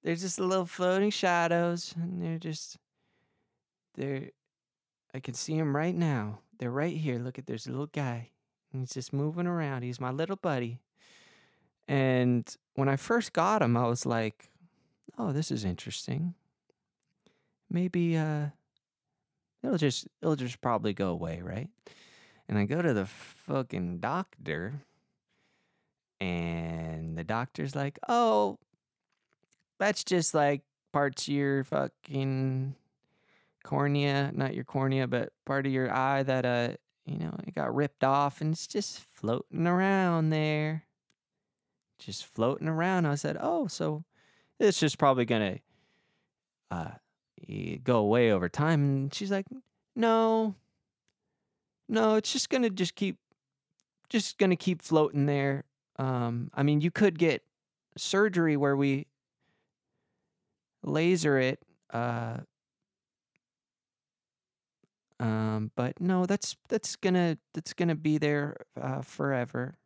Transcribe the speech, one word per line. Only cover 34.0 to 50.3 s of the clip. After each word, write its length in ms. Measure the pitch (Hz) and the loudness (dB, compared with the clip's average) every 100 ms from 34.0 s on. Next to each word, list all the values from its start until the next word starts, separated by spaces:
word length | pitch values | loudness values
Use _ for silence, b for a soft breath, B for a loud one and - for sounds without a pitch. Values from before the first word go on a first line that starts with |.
| 143 139 139 | 2 2 0
not 200 | - 135 | -2 -4
your 100 | - | -4
cornea, 420 | 127 139 135 135 127 | -4 -2 2 2 0
but 260 | 123 113 _ - | 0 -2 _ -2
part 200 | 139 135 | 0 2
of 60 | |
your 200 | 131 127 | 0 2
eye 300 | 131 131 139 | 2 2 2
that, 200 | 135 131 | 2 2
uh, 280 | 123 123 120 - _ _ - | 2 2 0 -4 _ _ -10
you 120 | 151 | -6
know, 160 | - - - | -6 -8 -8
it 80 | |
got 200 | - 123 | -4 -2
ripped 300 | 120 143 _ | 0 -2 _
off, 360 | 135 139 143 - | 2 4 2 0
and 120 | 156 | -2
it's 140 | 160 - | -2 -4
just 340 | 208 208 - - | -4 -4 -10 -18
floating 540 | - 107 120 - 165 170 | -8 -2 -2 -4 -2 0
around 640 | 180 190 196 185 165 156 | 2 2 4 4 4 2
there." 540 | 156 156 151 151 156 _ _ _ _ _ _ _ _ _ _ _ _ | 2 2 0 0 -4 _ _ _ _ _ _ _ _ _ _ _ _
Just 280 | - 95 - | -12 -12 -10
floating 420 | - 113 - 151 | 0 0 0 -2
around. 380 | 160 175 185 160 | 0 2 2 2
I 80 | 143 | 0
said, 200 | 151 151 | -2 -4
"Oh, 260 | - 339 233 | -2 -2 -2
so 380 | - 160 151 165 b b b b b | -2 -4 -4 -10 b b b b b
it's 200 | 208 - | 4 4
just 200 | 156 - | 2 4
probably 260 | 143 131 | 4 6
gonna, 340 | 117 117 104 90 _ _ _ _ _ _ _ _ _ _ _ | 4 2 0 -4 _ _ _ _ _ _ _ _ _ _ _
uh, 220 | 90 80 - _ _ _ - - | -8 -8 -12 _ _ _ -20 -12
y-, 320 | 101 87 - | -8 -8 -6
go 160 | 123 120 | 2 4
away 340 | 104 117 117 | 6 6 6
over 160 | 101 87 | 4 2
time." 360 | - 151 160 | 0 2 4
And 300 | 143 139 139 | 4 2 -2
she's 160 | - 196 | -6 -4
like, 160 | 196 196 262 _ _ _ - | -4 -4 -12 _ _ _ 0
"No, 580 | 226 226 226 | 4 4 4